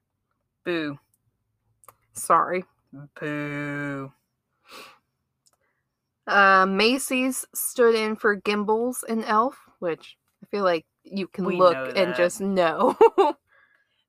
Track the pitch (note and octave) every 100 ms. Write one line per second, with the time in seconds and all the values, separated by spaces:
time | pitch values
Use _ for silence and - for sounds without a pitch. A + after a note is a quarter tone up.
0 | _ _ _ _ _ _ F3 E3+ D3+ C#3
1 | _ _ _ _ _ _ _ _ _ -
2 | _ - - E3 D#3 F3+ F3+ _ _ C#3
3 | C#3+ - D3+ D3 D3 C#3+ D3 C#3+ C#3+ C#3
4 | C3+ - _ _ _ _ _ - - _
5 | _ _ _ _ _ _ _ _ _ _
6 | _ _ - G3+ G3 F#3+ F#3+ F#3+ A3 C4
7 | - B3+ C4 B3+ - - - - A#3 A3+
8 | G#3+ A3 A3 G#3 - G#3 G#3 A3 A#3+ B3
9 | - A3+ A3+ A3 B3 - _ _ F3 D#3
10 | - - _ _ - G3+ F#3 E3+ - _
11 | - G3 F3 - F3 F3 F3+ C#3 C3 F#3+
12 | F3+ F#3 F3 - G3 F#3 E3+ D#3 A3+ -
13 | A4 - G4 - _ _ _ _ _ _